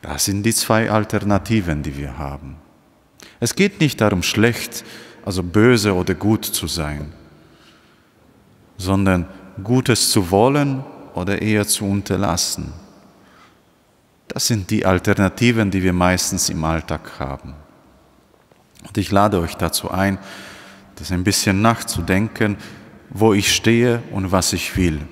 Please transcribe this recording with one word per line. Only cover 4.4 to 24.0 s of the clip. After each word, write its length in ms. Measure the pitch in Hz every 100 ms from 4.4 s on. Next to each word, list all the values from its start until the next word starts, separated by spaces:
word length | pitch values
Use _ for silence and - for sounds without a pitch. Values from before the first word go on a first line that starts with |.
| 113 117 - - - - - - -
also 180 | 92
böse 500 | 90 95 113 123 104
oder 220 | 92 92 87
gut 300 | 101 110 -
zu 220 | - 87
sein, 460 | 85 76 73 73 - - - _ _ - _ _ _ _ _ _ _ _ _ _ -
sondern 500 | 92 98 98 92 80 - - -
Gutes 460 | 98 127 127 113 -
zu 220 | - 90
wollen 520 | 98 120 143 143 135 135 - -
oder 280 | - 90 101
eher 260 | 107 107 104
zu 180 | - 101
unterlassen. 880 | 101 98 95 101 87 - - 69 80 - - - _ _ _ - _ _ _ _ _ _ _ _
Das 180 | - -
sind 220 | 110 92
die 160 | 107 -
Alternativen, 840 | 90 - 101 95 - 120 113 101
die 120 | 95
wir 100 | 92
meistens 560 | 90 90 90 - 92 -
im 140 | 82
Alltag 560 | 80 82 80 78 - -
haben. 340 | 69 69 65 73 76 - _ _ _ _ _ _ _ _ _ _ -
Und 100 | -
ich 140 | 95
lade 280 | 98 107 98
euch 160 | 82 -
dazu 360 | 85 - -
ein, 260 | 90 98 95 - - - - - - - -
das 160 | 71
ein 120 | 90
bisschen 380 | 92 101 - 95
nachzudenken, 960 | 110 117 - - 85 95 110 - 110 104 - - - - -
wo 240 | 98 110
ich 200 | 104 98
stehe 500 | - 110 117 123 117